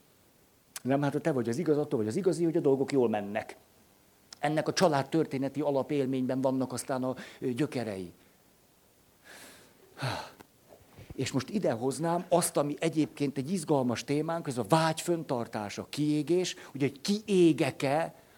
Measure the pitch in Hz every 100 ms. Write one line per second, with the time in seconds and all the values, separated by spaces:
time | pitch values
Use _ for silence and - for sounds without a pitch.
0 | _ _ _ _ _ _ _ - 123 139
1 | 143 143 170 135 113 123 160 147 147 131
2 | 107 143 185 160 170 160 143 135 131 139
3 | 117 107 101 104 - - - _ _ _
4 | _ _ - - 147 156 147 147 180 139
5 | 135 165 147 135 135 139 147 135 123 147
6 | 131 131 127 131 131 131 131 123 - 131
7 | 127 127 - - 135 123 147 135 110 95
8 | 87 - - _ _ _ _ _ _ _
9 | _ _ - - - - - - - -
10 | 127 - - - - _ - - - -
11 | - - 131 131 - 202 170 113 127 127
12 | 165 175 180 170 170 160 147 147 165 156
13 | 143 - 143 139 131 190 156 143 123 113
14 | - 143 160 165 160 123 98 160 160 160
15 | - 170 147 123 113 110 101 - 95 -
16 | 151 151 147 175 175 - - 139 135 -
17 | - 208 214 190 170 151 139 - 135 147
18 | 165 - -